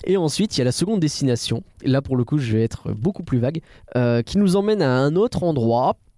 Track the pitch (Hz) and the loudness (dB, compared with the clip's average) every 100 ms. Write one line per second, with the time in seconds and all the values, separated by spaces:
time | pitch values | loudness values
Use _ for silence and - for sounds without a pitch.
0 | - 190 160 - 214 - 123 - 175 220 | -2 0 0 0 -2 0 0 0 0 0
1 | 151 - 135 120 - 117 - - - 131 | 0 0 0 0 -2 -6 -6 -6 0 0
2 | - 127 120 151 120 110 113 - - 107 | 0 -2 0 0 0 0 0 -2 -8 -4
3 | 113 - 170 127 120 160 - - - - | -4 -4 -2 0 0 -4 -10 -20 -14 -2
4 | 120 120 117 196 202 196 202 214 139 127 | 0 0 0 2 4 2 2 2 2 2
5 | 139 170 240 175 175 143 113 117 143 220 | 2 2 0 0 -2 0 2 2 0 -4
6 | _ | _